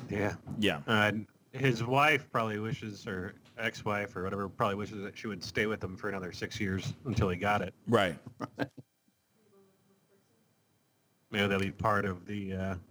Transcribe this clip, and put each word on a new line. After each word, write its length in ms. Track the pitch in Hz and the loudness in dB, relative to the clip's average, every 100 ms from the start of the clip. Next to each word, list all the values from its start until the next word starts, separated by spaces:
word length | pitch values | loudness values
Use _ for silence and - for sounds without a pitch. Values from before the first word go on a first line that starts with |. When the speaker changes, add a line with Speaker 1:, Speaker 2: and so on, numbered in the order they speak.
| - | -6
Speaker 1:
Yeah. 260 | 101 101 90 - - | -2 -2 -4 -8 0
Speaker 2:
Yeah. 200 | 101 73 71 | 2 2 2
Speaker 1:
Uh, 240 | 107 104 107 104 _ _ | 4 4 2 -6 _ _
his 320 | 135 143 113 | 0 2 2
wife 460 | 117 135 151 147 - | 4 6 6 4 2
probably 280 | 123 113 104 | 0 0 0
wishes, 460 | 110 - 110 101 117 | -4 -4 -8 -8 -8
or 260 | 92 95 - - - | -6 -6 -10 -18 -4
ex-wife 580 | 113 - 110 104 104 92 | -4 -2 -2 0 -2 -4
or 80 | |
whatever, 260 | 92 98 98 | -4 -2 -4
probably 260 | - 110 98 | 0 0 0
wishes 260 | 101 107 | -4 -8
that 140 | 98 - | -10 -8
she 100 | 113 | -8
would 140 | 95 | -8
stay 220 | - - 107 | -4 -2 0
with 140 | 107 | 0
him 120 | 92 92 | -6 -6
for 140 | 104 | -6
another 240 | 98 90 | -6 -6
six 260 | - 107 - | -8 -8 -4
years 340 | 98 95 - - 135 | -2 -2 -2 -6 -2
until 240 | 107 101 | 2 2
he 80 | 90 | 2
got 240 | 101 104 | 2 2
it. 120 | 92 - - | 0 -8 2
Speaker 2:
Right. 300 | 117 92 78 - - - - | 4 4 0 -12 -10 -10 -4
Speaker 3:
<laughs> 0 | 131 - - _ _ _ _ _ 208 196 196 196 196 196 196 196 _ _ _ _ _ _ _ _ _ _ - | -6 -6 -20 _ _ _ _ _ _ _ _ _ _ _ _ _ _ _ _ _ _ _ _ _ _ _ -4
Speaker 1:
Maybe 160 | 104 101 | 2 4
that'll 120 | 98 | 4
be 120 | 98 | 2
part 320 | - 110 101 98 | 2 2 4 2
of 200 | 90 87 | -2 -6
the, 280 | 104 95 | -6 -4
uh, 220 | 95 95 90 - | -2 -2 -4 -4